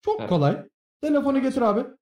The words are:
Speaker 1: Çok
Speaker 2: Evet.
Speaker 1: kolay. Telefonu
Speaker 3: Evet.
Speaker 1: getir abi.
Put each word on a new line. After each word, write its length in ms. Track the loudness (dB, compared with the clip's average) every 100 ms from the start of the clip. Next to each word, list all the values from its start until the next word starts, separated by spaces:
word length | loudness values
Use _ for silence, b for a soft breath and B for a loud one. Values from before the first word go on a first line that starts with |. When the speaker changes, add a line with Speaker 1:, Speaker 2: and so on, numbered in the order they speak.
Speaker 1:
Çok 180 | -4 -4
Speaker 2:
Evet. 80 | 0
Speaker 1:
kolay. 380 | 2 2 0 -8 _ _ _
Telefonu 360 | 0 0 2 0
Speaker 3:
Evet. 100 | 0
Speaker 1:
getir 140 | 0
abi. 220 | 0 0 -4 -12